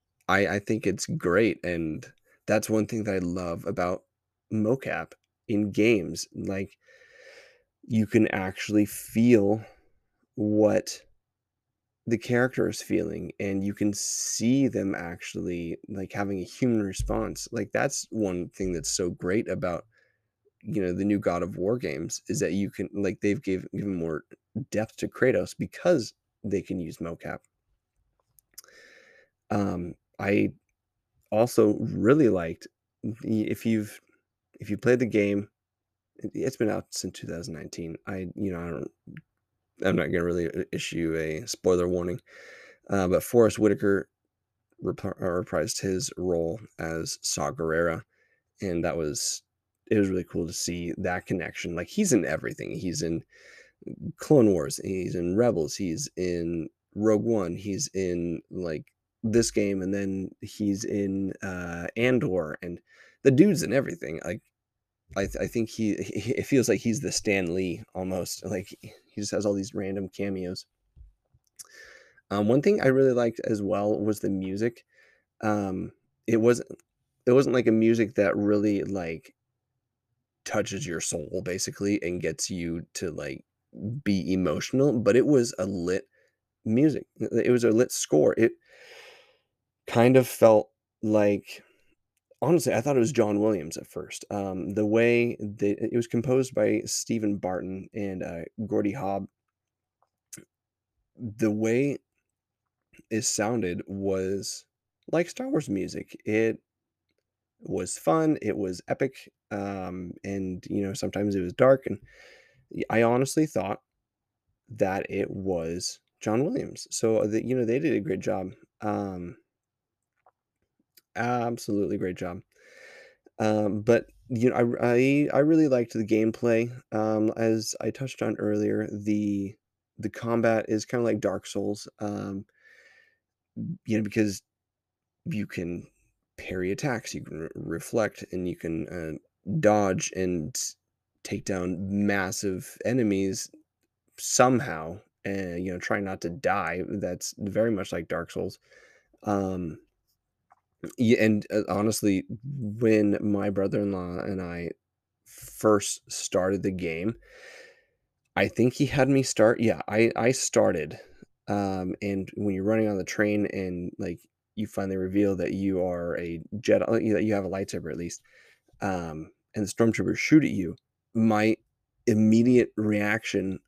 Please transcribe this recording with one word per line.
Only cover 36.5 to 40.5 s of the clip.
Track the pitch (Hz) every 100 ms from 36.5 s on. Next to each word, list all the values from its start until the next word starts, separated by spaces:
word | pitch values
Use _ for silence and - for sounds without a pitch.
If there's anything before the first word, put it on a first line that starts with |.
| -
been | 107
out | 98 -
since | - 95 -
two | -
thousand | 85 -
nineteen. | 80 - - 82 - -
I, | 95 90 -
you | 98
know, | 87
I | 85
don't, | 76 - _ - - - _ _ _ _ -
I'm | 95 165
not | 71
gonna | 92
really | 87 87
i-, | 85